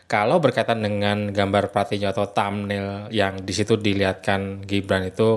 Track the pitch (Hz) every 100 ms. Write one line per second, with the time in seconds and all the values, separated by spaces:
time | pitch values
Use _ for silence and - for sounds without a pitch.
0 | - 107 107 175 139 120 107 113 104 104
1 | 101 104 104 98 98 101 98 101 98 104
2 | 98 98 101 - 101 101 101 101 98 101
3 | 104 110 98 95 95 92 104 110 104 98
4 | 95 92 - 98 98 98 95 101 98 95
5 | 92 - 110